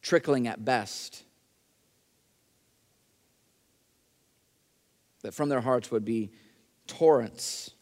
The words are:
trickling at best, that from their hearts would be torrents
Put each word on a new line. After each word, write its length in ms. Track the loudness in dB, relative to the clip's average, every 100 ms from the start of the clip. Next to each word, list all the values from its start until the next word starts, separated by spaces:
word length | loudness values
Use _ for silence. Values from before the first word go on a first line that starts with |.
trickling 460 | 2 0 2 0 0
at 160 | -4
best, 600 | -2 -2 -2 -10 -14 -18 -20 _ _ _ _ _ _ _ _ _ _ _ _ _ _ _ _ _ _ _ _ _ _ _ _ _ _ _ _ _ _ _ _ _ _ _ _ _ _ _
that 100 | -12
from 160 | -4 0
their 120 | 0
hearts 280 | 2 0 0
would 160 | -4 -2
be 260 | -4 -4 -10 -20 _ _ _ -20
torrents 880 | 2 6 6 4 -8 -10 -10 -14 -20